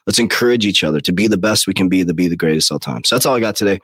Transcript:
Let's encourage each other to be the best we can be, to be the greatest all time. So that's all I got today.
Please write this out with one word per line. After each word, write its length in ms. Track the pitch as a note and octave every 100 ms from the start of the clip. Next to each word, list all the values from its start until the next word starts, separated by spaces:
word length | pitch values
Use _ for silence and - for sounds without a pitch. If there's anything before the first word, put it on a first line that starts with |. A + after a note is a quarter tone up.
| -
Let's 120 | -
encourage 460 | A2+ - A#2+ B2
each 200 | G#2 F#2
other 160 | D#2 D2+
to 120 | F#2
be 140 | F2+ G#2+
the 100 | G2
best 300 | G#2+ G#2 -
we 80 |
can 140 | F#2+ F#2
be, 160 | F#2
to 100 | F2
be 140 | E2 F2
the 80 | E2
greatest 360 | E2 D#2 -
all 60 | D2
time. 260 | - B1+
So 100 | -
that's 120 | B2 D3
all 80 |
I 60 | B2
got 160 | A2 G2+
today. 240 | G2+ F#2+